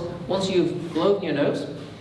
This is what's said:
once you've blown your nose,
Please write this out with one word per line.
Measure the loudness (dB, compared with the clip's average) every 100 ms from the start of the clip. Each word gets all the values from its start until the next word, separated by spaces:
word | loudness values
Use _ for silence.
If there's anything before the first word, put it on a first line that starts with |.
| -4 -8 -4
once | -2 2
you've | 2 2 0 -2
blown | 2 4 4
your | 2
nose, | 0 2 0 -4 -8 -12 -14